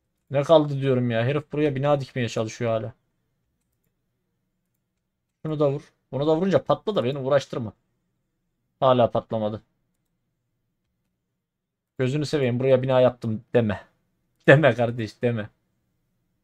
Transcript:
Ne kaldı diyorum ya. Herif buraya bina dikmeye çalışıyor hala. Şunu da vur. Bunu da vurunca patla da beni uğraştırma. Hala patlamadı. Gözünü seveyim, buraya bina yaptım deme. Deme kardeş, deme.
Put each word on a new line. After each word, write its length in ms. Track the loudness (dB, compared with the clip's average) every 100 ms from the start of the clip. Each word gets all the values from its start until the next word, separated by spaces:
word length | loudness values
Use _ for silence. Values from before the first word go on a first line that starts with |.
| _ _ _
Ne 120 | -4
kaldı 380 | 4 4 4 -2
diyorum 300 | 0 0 0
ya. 140 | 0
Herif 280 | 0 -2 -6
buraya 220 | -2 -2
bina 260 | 0 0 0
dikmeye 280 | -2 -6 -4
çalışıyor 420 | -4 -6 -4 -4
hala. 240 | -4 -6 -14 _ _ _ _ _ _ _ _ _ _ _ _ _ _ _ _ _ _ _ _ _ _ _ _
Şunu 180 | -8 -2
da 120 | -2
vur. 200 | -2 -10 _ _
Bunu 140 | -4 0
da 100 | 0
vurunca 280 | 2 0
patla 320 | 0 -4 -2 -4
da 80 |
beni 140 | -4 -4
uğraştırma. 540 | 0 0 0 -8 -10 -12 _ _ _ _ _ _ _ _ _ _
Hala 300 | 2 4 2
patlamadı. 520 | 0 -6 -6 -6 -8 -14 _ _ _ _ _ _ _ _ _ _ _ _ _ _ _ _ _ _ _ _ _ _ -6
Gözünü 280 | -4 -2 -4
seveyim, 340 | -2 -2 0
buraya 220 | 2 2
bina 180 | 2 4
yaptım 440 | 2 2 -6 -8 -2
deme. 320 | 0 0 -4 -10 _ _ _ _ _ 6
Deme 260 | 6 6
kardeş, 480 | 2 -2 -4 -8 -4
deme. 280 | -4 -4 -8 _ _ _ _ _ _ _ _ _